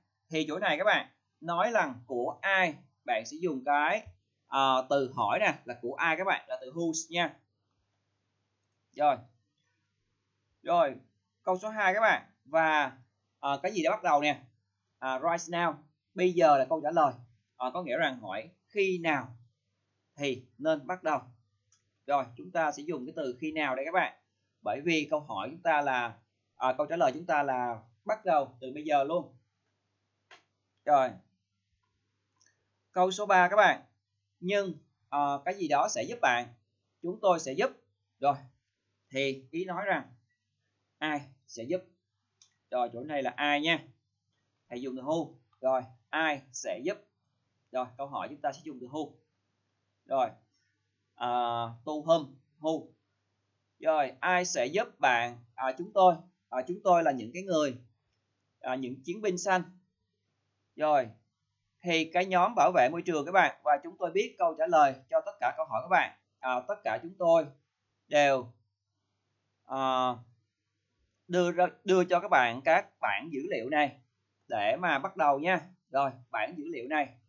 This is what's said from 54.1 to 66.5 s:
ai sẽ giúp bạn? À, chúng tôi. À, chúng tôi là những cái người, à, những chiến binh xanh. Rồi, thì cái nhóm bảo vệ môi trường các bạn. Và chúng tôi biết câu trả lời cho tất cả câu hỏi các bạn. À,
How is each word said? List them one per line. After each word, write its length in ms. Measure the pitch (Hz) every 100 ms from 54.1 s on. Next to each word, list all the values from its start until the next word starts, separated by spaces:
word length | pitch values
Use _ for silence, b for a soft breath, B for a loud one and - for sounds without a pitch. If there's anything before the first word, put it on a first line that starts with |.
| -
ai 260 | 175 180 180
sẽ 200 | 143 123
giúp 340 | 180 233 -
bạn? 380 | 139 120 120 120 - -
À, 160 | 131 131
chúng 140 | 190
tôi. 220 | 196 185 165 - _ -
À, 120 | 127 131
chúng 100 | 190
tôi 200 | 190 175
là 80 | 160
những 200 | 131 110
cái 100 | 175
người, 340 | 190 160 147 120 - _ _ _ _ _ _ _
à, 160 | 131 131
những 200 | 127 127
chiến 180 | 180 202
binh 160 | 214 180
xanh. 260 | 202 185 - - _ _ _ _ _ _ _ _ _ -
Rồi, 340 | 151 147 117 - _ _ _ _ _ _
thì 300 | 175 165 160
cái 120 | 175 190
nhóm 300 | 180 190 226
bảo 160 | 156 175
vệ 140 | 127
môi 100 | 170
trường 240 | 185 160 151
các 60 |
bạn. 280 | 185 151 -
Và 160 | 147 147
chúng 140 | 170 190
tôi 120 | 175
biết 240 | 180 226 -
câu 180 | 170 156
trả 100 | 160
lời 280 | 165 143 127 -
cho 120 | 160 196
tất 60 | -
cả 140 | 123 156
câu 80 | 156
hỏi 160 | 113
các 60 | 156
bạn. 280 | 180 127 - _ _
À, 220 | 127